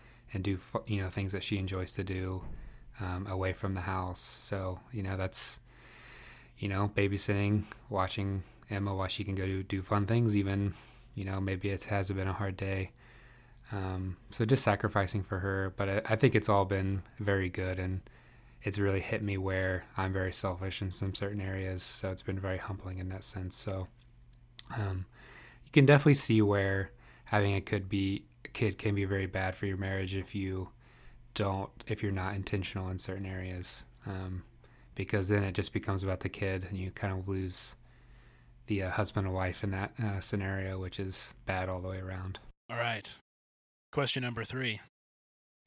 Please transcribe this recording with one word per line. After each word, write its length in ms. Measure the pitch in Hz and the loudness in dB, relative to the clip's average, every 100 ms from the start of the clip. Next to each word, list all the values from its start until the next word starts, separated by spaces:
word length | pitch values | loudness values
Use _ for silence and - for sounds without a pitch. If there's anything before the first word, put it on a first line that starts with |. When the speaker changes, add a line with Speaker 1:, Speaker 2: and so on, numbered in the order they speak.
| - - - | -20 -20 -10
Speaker 1:
and 120 | 98 | -4
do 140 | 92 95 | 0 -2
fu-, 260 | - - - | -2 -6 -2
you 160 | 104 | -2
know, 80 | 95 | -2
things 220 | 101 98 | -2 -2
that 120 | 95 | -2
she 140 | - 101 | -2 -2
enjoys 360 | 95 95 90 | 0 -2 -2
to 100 | - | -2
do, 400 | 95 92 92 92 - - - - - - | -2 -2 -2 -4 -6 -10 -12 -16 -16 -8
um, 260 | 95 90 98 | -6 -4 -4
away 280 | 92 92 | -2 0
from 200 | 92 98 | 0 -2
the 80 | 95 | -2
house. 560 | 90 95 90 90 - - | -2 -2 -2 -4 -4 -4
So, 400 | - 98 92 90 - | -4 -4 -4 -6 -8
you 100 | 113 | -6
know, 160 | 95 95 | -2 -2
that's, 420 | 92 - - - - - - - - - - - - - | -2 -2 -2 -4 -12 -20 -20 -20 -20 -20 -20 -20 -18 -6
you 80 | 101 | -2
know, 220 | 98 101 | 0 0
babysitting, 680 | 104 101 98 - 101 101 104 - - - | 2 2 2 2 2 4 2 0 -8 -4
watching 540 | 101 92 - 98 98 90 - - | 0 0 0 -2 -2 -6 -14 -6
Emma 240 | 101 98 | -2 0
while 140 | 95 92 | 0 -2
she 160 | - | -2
can 100 | 98 | -2
go 140 | 95 95 | -2 0
do, 160 | 95 | -2
do 180 | 95 98 | -2 -4
fun 240 | 92 104 101 | 2 2 4
things, 320 | 117 117 104 | 4 6 4
even, 380 | 98 98 101 - - - - - | 4 2 0 -2 -12 -20 -14 -8
you 100 | 98 | -4
know, 160 | 95 | -2
maybe 280 | 98 95 101 | -2 0 -2
it 160 | 98 - | -2 0
has 260 | 101 95 | 0 0
been 160 | 95 95 | 0 -2
a 60 | |
hard 220 | 95 101 92 | -2 -2 -2
day. 360 | 98 95 95 - - - - - - - - | -2 -2 -4 -8 -20 -20 -20 -20 -20 -20 -8
Um, 460 | 101 95 92 92 92 - | -6 -4 -2 -4 -6 -8
so 160 | - 113 | 0 4
just 180 | 135 | 4
sacrificing 600 | - 101 104 104 95 104 | 4 2 2 2 2 0
for 160 | 92 95 | -2 -2
her, 340 | 98 95 95 - | 0 0 -2 -2
but 140 | 98 | 0
I, 120 | 98 - | 0 2
I 100 | 110 | 6
think 200 | 123 110 | 6 6
it's 140 | - | 6
all 160 | 101 95 | 4 4
been 360 | 98 95 95 - - | 2 2 -2 -4 -4
very 300 | 104 98 92 | 0 2 2
good, 300 | 90 92 92 | -2 -2 0
and 220 | 92 92 - - - - - - | -2 -2 -6 -20 -20 -20 -20 -8
it's 160 | - 101 | -4 2
really 220 | 98 95 | 2 2
hit 240 | - 110 | 0 -2
me 140 | 104 98 | 0 0
where 480 | 95 95 95 92 - - | 0 2 2 0 -4 -2
I'm 160 | 95 | 0
very 180 | 95 92 | 2 0
selfish 480 | - 98 90 95 - | 0 -2 -2 -4 -2
in 100 | 98 | 0
some 240 | - 98 95 | 0 0 -2
certain 260 | 101 104 | -2 -2
areas. 400 | 95 95 95 92 | -2 -2 -2 -4
So 300 | - - 95 | -4 -4 -4
it's 100 | 92 | -4
been 180 | - 95 | -4 -2
very 180 | 95 92 | -2 -2
humbling 400 | - 95 95 92 | -4 -8 -6 -6
in 100 | 92 | -6
that 140 | 95 | -4
sense. 320 | - 98 92 - | -6 -4 -6 -4
So, 320 | - 95 92 - - - - - - - - - | -4 -4 -6 -10 -20 -20 -20 -20 -16 -10 -6 -4
um, 280 | 101 95 92 - - - - - | -2 -2 -6 -14 -20 -20 -20 -20
you 80 | - | 4
can 160 | - 139 | 8 10
definitely 260 | 143 147 | 10 10
see 280 | 143 - 110 | 8 8 8
where 480 | 104 101 98 98 95 - - - - | 8 6 4 0 -2 -8 -20 -18 0
having 300 | 107 101 98 | 4 4 2
a 60 | |
could 280 | - 104 92 | 0 -2 0
be, 360 | 101 98 98 - - - | 0 2 0 -6 -16 -10
a 40 | |
kid 280 | - 110 - | -2 0 0
can 160 | 107 | 0
be 120 | 101 95 | 0 0
very 200 | 98 95 | 0 0
bad 300 | 95 92 95 | -2 -2 -2
for 100 | 101 | -2
your 120 | 95 | -2
marriage 360 | 95 98 95 | -2 -2 -2
if 220 | 98 92 104 | -4 -4 -4
you 340 | 95 95 92 - - - - - - | -2 -4 -6 -12 -20 -20 -20 -20 -10
don't, 360 | - 98 95 98 - - | -2 0 0 -4 -8 -6
if 160 | 104 | -2
you're 80 | 104 | -2
not 240 | 95 92 98 | 0 -2 -4
intentional 540 | 98 104 92 98 92 | -2 -2 -2 -4 -4
in 100 | 92 | -2
certain 260 | - 95 95 | -4 -4 -6
areas, 600 | 92 92 90 90 - - - - | -6 -6 -6 -6 -8 -10 -14 -8
um, 380 | 95 95 92 - - - - - | -6 -6 -8 -10 -20 -20 -20 -14
because 360 | - 95 104 95 | -8 0 2 4
then 140 | 101 | 4
it 100 | 98 | 4
just 200 | 90 98 | 0 0
becomes 300 | 101 - 95 | -2 0 0
about 160 | 95 92 | 0 0
the 100 | 98 | -2
kid, 340 | - 98 95 90 | -2 -2 -2 -4
and 80 | 98 | -4
you 140 | 92 | -4
kind 260 | - 101 95 | -4 -2 -2
of 100 | 95 | -2
lose 480 | 95 95 90 - - - - - - - - - - - | -2 -2 -4 -6 -8 -20 -20 -20 -20 -20 -20 -20 -12 -2
the, 160 | 101 | 0
uh, 80 | 92 | 0
husband 340 | - 101 - 98 | 0 0 0 0
and 80 | |
wife 300 | 92 92 90 | 0 -2 -2
in 80 | 101 | -2
that, 220 | 95 101 - | -2 -4 -4
uh, 160 | 107 98 | -4 -2
scenario, 580 | - 104 95 95 95 95 | -2 -2 -2 -2 -4 -4
which 220 | 92 - | -6 -6
is 340 | 95 95 - - - | -4 -4 -6 -8 -4
bad 220 | 95 92 | -2 -2
all 100 | 92 | -4
the 60 | 92 | -4
way 100 | 95 | -6
around. 420 | 92 92 92 95 - - - | -6 -6 -8 -10 -14 -20 -10
Speaker 2:
All 80 | 117 | -2
right. 340 | 117 110 - - _ _ _ _ _ _ _ | -2 -2 -6 -12 _ _ _ _ _ _ _
Question 320 | - 135 - | 0 2 2
number 200 | 123 117 | 0 -4
three. 360 | 110 127 123 107 - _ _ _ _ _ _ _ | -4 -2 -2 -2 -8 _ _ _ _ _ _ _